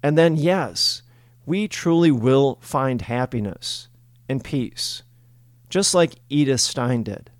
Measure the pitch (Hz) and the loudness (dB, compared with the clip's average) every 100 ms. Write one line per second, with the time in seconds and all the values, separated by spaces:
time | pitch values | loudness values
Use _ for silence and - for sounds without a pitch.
0 | 143 156 165 160 156 190 127 85 - - | 2 4 4 4 0 0 -2 -2 -4 -4
1 | _ _ _ _ - 185 208 - 170 165 | _ _ _ _ -6 -4 -4 -4 2 4
2 | 170 131 117 135 139 - - 147 135 123 | 4 4 4 4 2 -2 -6 -2 -2 -4
3 | - 120 127 120 104 - - - - _ | -4 -4 -2 -4 -6 -8 -10 -12 -14 _
4 | _ _ - 135 - 143 120 - - - | _ _ -8 -8 -4 -6 -6 -8 -10 -10
5 | - _ _ _ _ _ _ 185 196 185 | -16 _ _ _ _ _ _ -2 2 2
6 | 165 - _ 143 139 127 - - 123 123 | 2 0 _ 0 2 2 -2 -2 -2 -2
7 | 104 98 - _ | -4 -8 -14 _